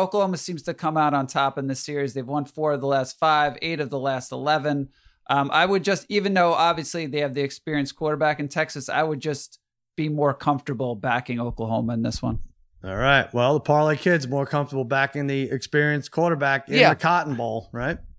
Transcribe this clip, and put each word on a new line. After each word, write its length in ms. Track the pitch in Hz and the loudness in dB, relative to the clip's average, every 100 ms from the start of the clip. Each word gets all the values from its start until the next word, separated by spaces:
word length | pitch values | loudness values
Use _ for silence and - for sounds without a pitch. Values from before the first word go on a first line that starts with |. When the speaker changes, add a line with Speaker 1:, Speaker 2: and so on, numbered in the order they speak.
Speaker 1:
Oklahoma 360 | 185 208 190 175 | 2 2 0 -2
seems 260 | - 170 | -6 -8
to 100 | - | -6
come 240 | 160 160 156 | -4 -2 2
out 160 | 151 | 2
on 140 | 143 131 | 2 0
top 320 | - 135 135 | 0 0 0
in 80 | 135 | -4
this 140 | 131 | -6
series. 320 | - 147 139 135 | -6 -4 -2 -4
They've 100 | 123 | -4
won 200 | 147 139 | -4 -4
four 260 | - 156 | -4 -2
of 80 | 143 | 0
the 60 | 139 | 0
last 320 | 135 127 - | 0 0 0
five, 380 | 160 151 147 - | 2 4 2 0
eight 180 | 165 160 | -4 -4
of 100 | 139 | -4
the 80 | 139 | -2
last 320 | 135 131 - | -2 -4 -6
eleven. 580 | 127 139 151 143 143 135 - _ _ - | -6 0 0 2 -2 -4 -10 _ _ -2
Um, 220 | 139 139 | 0 2
I 120 | 151 185 | 4 4
would 160 | 196 | 2
just, 240 | 185 190 - | 2 -2 0
even 240 | 208 190 | -2 2
though 200 | 190 175 | 4 4
obviously 520 | 165 165 165 143 170 160 | 4 4 2 -2 -6 -4
they 140 | 147 | -2
have 160 | 143 131 | -2 -2
the 60 | |
experienced 540 | 139 - - 151 139 - | -4 -4 -4 -2 -2 -2
quarterback 440 | 156 151 151 151 | -2 2 0 0
in 80 | 143 | -4
Texas, 420 | 170 156 147 131 | -2 -4 -4 -4
I 140 | 135 | -2
would 160 | 156 147 | 0 -2
just 400 | 156 135 - - _ _ _ - | -4 -6 -8 -20 _ _ _ -6
be 140 | 156 | -4
more 240 | 151 147 | 2 0
comfortable 640 | 135 147 139 - 123 127 113 | 2 0 0 -2 -4 -4 -4
backing 440 | 131 120 123 120 | -2 -2 -2 -4
Oklahoma 540 | 120 113 113 113 117 | -4 -4 -2 0 0
in 80 | 117 | 0
this 220 | 120 117 | -2 -2
one. 160 | 123 117 - - _ _ | -4 -4 -6 -12 _ _
Speaker 2:
All 120 | 92 95 | -8 0
right. 360 | 131 139 - | 4 4 2
Well, 200 | 120 123 | 0 2
the 60 | 147 | 2
Parlay 380 | - 147 151 151 | 2 2 4 2
Kid's 300 | 180 170 127 | 2 0 0
more 180 | 139 135 | -2 -2
comfortable 380 | 147 143 135 120 | -2 -2 -4 -2
backing 420 | 135 135 147 139 | 0 0 0 -2
the 160 | 139 | -2
experienced 680 | 135 135 - 147 147 147 135 | -2 -4 -2 0 2 0 -2
quarterback 580 | - 170 160 139 135 - | 0 0 2 0 0 0
in 60 | 262 | 6
Speaker 3:
Yeah. 140 | 214 | 6
Speaker 2:
the 100 | 151 | 6
Cotton 360 | 165 175 151 123 | 2 2 0 -4
Bowl, 340 | 117 113 - | -4 -4 -6
right? 280 | 120 127 170 - | -6 -6 -6 -10